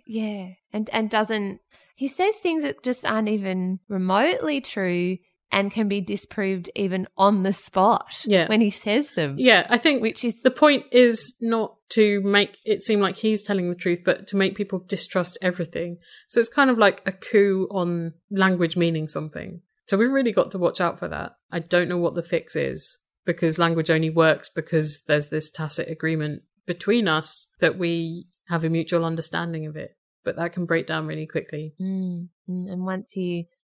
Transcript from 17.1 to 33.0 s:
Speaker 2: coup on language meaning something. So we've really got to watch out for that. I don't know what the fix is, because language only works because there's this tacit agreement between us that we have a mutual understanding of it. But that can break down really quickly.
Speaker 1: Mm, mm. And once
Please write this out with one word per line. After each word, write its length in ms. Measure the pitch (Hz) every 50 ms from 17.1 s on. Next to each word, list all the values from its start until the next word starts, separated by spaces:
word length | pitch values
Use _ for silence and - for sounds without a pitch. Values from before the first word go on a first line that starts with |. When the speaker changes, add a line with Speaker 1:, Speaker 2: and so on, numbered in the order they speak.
Speaker 2:
coup 560 | 190 - - - - 208 202 202 190 190 185 -
on 440 | 196 190 175 175 175 170 165 165 160 _ _ _
language 480 | 202 196 190 190 185 175 180 165 - 180
meaning 300 | 170 170 165 156 156 156
something. 520 | - 151 156 156 - - - - 175 175 _ _ _ _ _ -
So 100 | 196 196
we've 120 | 226 254
really 220 | 269 269 262 240
got 180 | 196 - - -
to 60 | - 190
watch 220 | 180 165 - -
out 180 | 185 170 - -
for 80 | 180 165
that. 240 | - - - - - _ _ _
I 80 | - 175
don't 320 | 160 - - 175 180 -
know 80 | 180 175
what 160 | 170 165 160
the 80 | 175
fix 340 | 165 - - 160 - - -
is, 420 | 156 139 135 131 156 - - - - _ _ _ _ _
because 320 | - 170 - 175 160 156 170
language 320 | 170 170 165 165 160 -
only 180 | 165 160 160 160
works 400 | 156 165 160 160 143 135 - -
because 540 | - 175 156 - 170 160 156 151 147 - -
there's 220 | - 151 151 147 -
this 220 | - 156 156 -
tacit 400 | - - 156 147 - - - -
agreement 500 | 160 156 - 160 160 156 151 151 147 - _ _ _ _ _
between 400 | - 170 170 - - 220 240 220
us 420 | 180 156 156 156 - - - - - _ _
that 160 | - 160 123
we 500 | 185 180 170 170 170 165 165 165 175 - _ _ _ _ -
have 160 | 175 165 160
a 60 | 160
mutual 340 | 165 165 160 - 175 170 165
understanding 640 | 165 165 160 160 - - 165 170 170 165 160 156
of 100 | 156 151
it. 140 | 151 - - _ _ _ _ _ _ _
But 120 | - -
that 180 | - 170 - -
can 100 | 180 175
break 220 | 170 170 165 165
down 200 | - 160 160 156
really 200 | 151 156 156 156
quickly. 480 | 156 - 160 - - - 147 156 156 143 _
Speaker 1:
Mm, 500 | 185 190 190 190 185 180 175 175 175 175 _ _ _ -
mm. 240 | 180 180 180 196
And 140 | 185 180 185
once 300 | 185 190 185